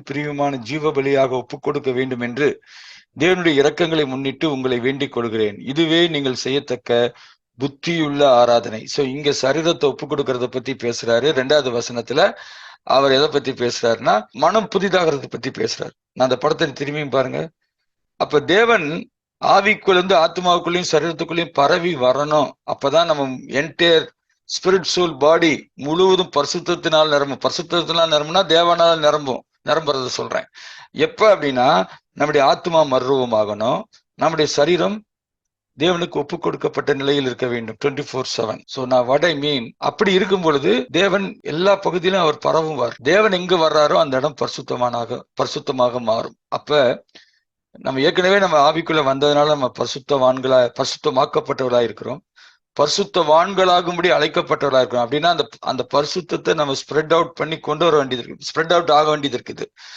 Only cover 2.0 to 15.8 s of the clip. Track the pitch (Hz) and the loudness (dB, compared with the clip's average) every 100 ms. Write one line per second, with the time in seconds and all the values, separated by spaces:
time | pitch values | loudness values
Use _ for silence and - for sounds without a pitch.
2 | 131 123 120 120 147 - _ - - - | -2 -4 -6 -2 -2 -2 _ -20 -20 -20
3 | _ - 165 180 170 143 143 151 170 160 | _ -2 0 2 2 2 2 2 -2 0
4 | 139 131 135 135 160 135 131 123 123 139 | -2 -4 -6 -4 -4 -2 -2 -2 -2 -2
5 | 135 123 117 110 104 101 - 147 165 165 | -4 -4 -4 -2 -2 -4 -6 -2 0 2
6 | 175 151 135 123 135 139 139 123 - 120 | 2 0 -4 -4 -4 -4 -4 -6 0 0
7 | 120 - - _ _ - 139 - - 170 | 0 -2 -20 _ _ -8 -8 -6 -6 -2
8 | 151 143 143 120 120 117 117 110 131 - | -2 2 4 6 6 4 0 -8 -8 -4
9 | 135 139 147 135 131 147 160 160 143 131 | -4 -2 -2 0 0 0 0 0 0 -2
10 | 143 143 139 123 120 131 120 123 120 113 | -4 -4 -2 -2 -4 -6 -8 -6 -6 -4
11 | 117 117 143 131 131 151 127 120 117 120 | 0 2 2 0 2 2 2 -2 -4 -6
12 | 117 135 202 - - - - - - 131 | -4 2 0 0 -16 -20 -20 -12 0 2
13 | 139 131 151 143 127 123 120 - 120 113 | 4 4 2 0 -2 -2 -2 0 0 0
14 | 135 208 214 - 156 214 196 190 196 185 | 2 0 -2 -2 0 2 0 -2 0 2
15 | 160 139 127 120 123 - - - | 2 -2 -4 -10 -8 -4 -6 -6